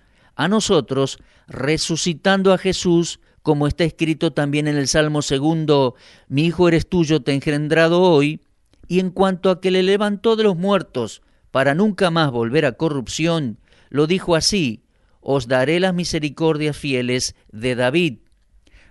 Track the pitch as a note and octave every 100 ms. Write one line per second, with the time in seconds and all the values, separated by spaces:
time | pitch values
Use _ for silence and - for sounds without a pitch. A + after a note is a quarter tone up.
0 | _ _ _ - D#3 G#3+ - F3+ A2+ C3+
1 | C3+ - - _ - A2+ C3+ D#3 - E3
2 | - D#3 G3 G3 F#3+ F3+ F#3+ F3 F#3 E3+
3 | E3 - _ _ - D3 D3 - E3 -
4 | D#3+ D#3 E3 D3+ D3 D3 D3+ D3 C3 D#3+
5 | D3+ D3+ - C#3 D3 E3 D3+ C#3+ C3 -
6 | - - - C3+ E3 E3 F3 E3 - F3
7 | D3+ D#3 B2+ C#3 D#3+ D3 D3+ D#3+ E3 F3
8 | F#3 D3+ D3 D#3 - _ _ _ - F3
9 | F#3 F3+ F#3+ F3+ F#3+ F#3 F#3 F#3 F#3 G3+
10 | G#3 G3+ A3+ A3 G#3+ E3+ F#3+ G3 - B2+
11 | A2 - _ _ _ B2+ C3+ D3+ G#3+ F#3
12 | F#3+ E3 D3+ A#2+ A#2 C#3+ D3 A2+ D#3+ C#3+
13 | A2+ - D#3+ E3 C3+ G#2 _ _ _ C3+
14 | D#3 F#3 F3+ D#3+ - G#3 C#3 G#2+ _ _
15 | _ _ - C#3 A#2 C3 C3 E3+ F#3 F3
16 | E3+ E3 D3+ B2+ D#3+ D3+ D3+ C#3 D3 B2+
17 | B2 B2 - - _ G#2 B2 A#2+ B2 D#3
18 | F3 A2 _ _ _ _ _ _ _